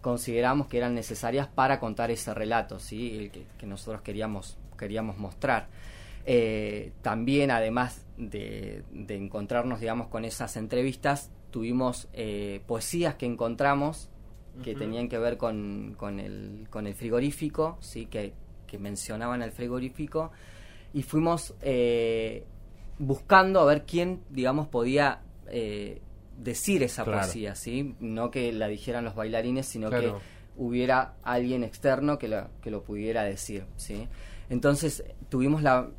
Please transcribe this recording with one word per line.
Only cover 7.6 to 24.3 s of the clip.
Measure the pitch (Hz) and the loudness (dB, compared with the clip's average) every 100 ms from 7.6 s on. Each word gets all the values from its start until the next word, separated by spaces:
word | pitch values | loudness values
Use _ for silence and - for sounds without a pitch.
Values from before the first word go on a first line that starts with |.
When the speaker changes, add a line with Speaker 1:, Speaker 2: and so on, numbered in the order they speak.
| 110 120 123 - - - | 4 2 0 -4 -14 -10
Speaker 1:
de, | 113 104 107 107 101 104 98 | -8 -6 -8 -8 -8 -8 -12
de | - 101 101 | -12 -8 -6
encontrarnos, | 98 107 104 120 120 117 | -4 -4 0 0 0 -2
digamos, | 113 117 113 | -2 -2 -4
con | 113 | -6
esas | 113 - 117 120 | -6 -6 -6 -6
entrevistas, | 110 123 131 123 143 143 - - - | -2 2 2 2 0 0 -2 -16 -10
tuvimos, | 123 113 123 127 120 - | -4 0 2 2 0 -8
eh, | - 113 101 101 98 - | -6 -4 -4 -4 -6 -4
poesías | 113 - 170 170 | -4 0 0 0
que | 139 123 | 0 -4
encontramos | 117 117 117 139 143 147 160 - - - - - 131 | 0 -2 2 4 4 2 -2 -12 -16 -16 -16 -16 -12
que | 123 | -8
Speaker 2:
Ujú. | 147 | -4
Speaker 1:
tenían | 107 113 120 | -4 -2 -2
que | 117 | 0
ver | 117 120 | 0 0
con, | 117 107 104 101 104 107 | -2 -2 -4 -6 -8 -8
con | 104 104 | -8 -6
el, | 101 101 101 104 110 | -6 -8 -10 -10 -10
con | 110 104 | -6 -6
el | |
frigorífico, | 98 117 120 139 143 151 151 160 170 | -6 2 4 2 0 -4 0 0 0
¿sí? | - - 113 | -10 -10 -6
Que, | 110 101 - - - - | -4 -6 -8 -14 -14 -12
que | 101 | -8
mencionaban | 98 101 - 110 120 123 | -6 -6 -6 -4 -2 -2
el | 117 | -4
frigorífico, | 107 120 123 127 - 147 160 160 - - - - - - | -4 -4 -2 -4 -6 -4 -2 -4 -8 -16 -16 -16 -16 -6
y | 147 | -4
fuimos, | 131 151 165 170 - - | 2 4 4 4 0 -6
eh, | 139 127 120 120 117 113 113 110 - - - - - - | 0 4 6 6 4 2 0 -4 -10 -14 -16 -14 -12 -4
buscando | 139 135 - 190 190 190 | 0 0 8 10 10 10
a | |
ver | 147 147 | 10 8
quién, | - 170 175 180 | 4 0 0 -2
digamos, | - | -6